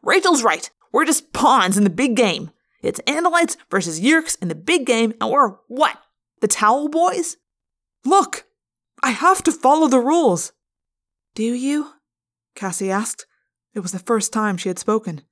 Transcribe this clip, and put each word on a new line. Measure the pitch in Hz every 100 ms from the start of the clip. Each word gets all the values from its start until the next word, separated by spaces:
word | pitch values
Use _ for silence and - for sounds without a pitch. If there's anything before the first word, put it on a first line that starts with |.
Rachel's | - 381 370 302
right. | 226 165 - _ _
We're | 240
just | 311 311 -
pawns | - 202 254 185 196
in |
the | 202
big | 170 269 220
game. | 220 160 165 _ _ _
It's | - -
Andalites | - 294 349 339 339 - _
versus | 190 170 160
Yeerks | 220 320 320 -
in | 180
the |
big | 156 165 349 254
game, | 226 226 220
and | 220
we're | 277 247 190 _
what? | 247 294 - _ _ _ _
The | 214
Towel | - 214 254 294
Boys? | 320 359 392 330 - _ _ _ _ _ _
Look, | 254 320 - - - _ _ _ _ _
I | 254
have | 220 339 370
to | -
follow | 320 - 302 311
the | 254
rules. | 240 330 294 175 - _ _ _ _ _ _ _ _
Do | -
you? | 226 247 269 294 294 _ _ _ _ _ _
Cassie | - 190 175 190
asked. | 190 220 - - _ _ _ _
It | -
was | 180
the | 190
first | - 226 208
time | 220 214 185
she | 196
had | 180
spoken. | - 220 220 156 _